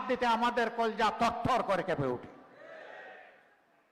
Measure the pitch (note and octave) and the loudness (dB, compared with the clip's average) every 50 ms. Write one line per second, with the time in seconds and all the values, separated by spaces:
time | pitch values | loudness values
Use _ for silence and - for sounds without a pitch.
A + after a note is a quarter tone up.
0 | - - B3+ A#3+ B3 A#3+ A3+ A3+ A#3+ A#3+ A#3 B3 A#3 A3 A3+ A#3 A3+ A3+ G#3 G3 | 2 0 0 2 2 2 4 4 2 2 2 2 2 2 2 0 0 0 2 2
1 | A3+ G#3 G3+ - A#3 A3+ A3 - - A#3 B3+ A3+ G3 - G3 E3+ D#3+ F#3 D#3+ C#3+ | 2 0 2 2 2 0 2 0 0 2 2 2 2 2 0 0 0 0 -2 0
2 | C#3 C3 B2 A#2 - - - - - - - - - - - - - - - - | 0 0 -2 -4 -6 -12 -18 -20 -20 -20 -20 -20 -20 -18 -18 -16 -16 -16 -16 -16
3 | - - - - - - - - _ _ _ _ _ _ _ _ _ _ | -18 -18 -18 -20 -20 -20 -20 -20 _ _ _ _ _ _ _ _ _ _